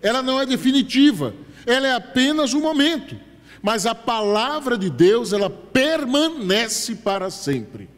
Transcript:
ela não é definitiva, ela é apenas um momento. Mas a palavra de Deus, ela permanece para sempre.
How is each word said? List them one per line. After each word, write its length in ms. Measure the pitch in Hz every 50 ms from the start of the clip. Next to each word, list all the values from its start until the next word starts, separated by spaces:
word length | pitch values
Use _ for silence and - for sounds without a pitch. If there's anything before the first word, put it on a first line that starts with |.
ela 200 | - 202 233 262
não 180 | 262 254 262 262
é 60 | 269
definitiva, 880 | 262 269 - - 254 262 277 247 262 - 262 277 294 247 170 147 120 95 - - - - - -
ela 200 | - 240 262 269
é 60 | 269
apenas 600 | 262 233 - - - 254 254 277 302 311 302 254 226
um 80 | 302
momento. 520 | 302 311 320 277 277 311 339 277 - - - - - - - - _ - - -
Mas 240 | - 202 226 226 175
a 80 | 233 226
palavra 840 | 233 - - 233 220 214 202 202 208 226 262 294 302 294 262 240 220
de 120 | 190 185
Deus, 440 | 139 120 165 185 214 233 240 190 196
ela 160 | 208 202 185
permanece 1500 | - - - - - 254 262 302 320 320 302 240 254 285 311 330 330 302 214 180 185 - 233 220 214 - - - 226
para 340 | - - 208 196 196 185 190
sempre. 600 | - - - 143 139 127 110 95 - 107 98 - -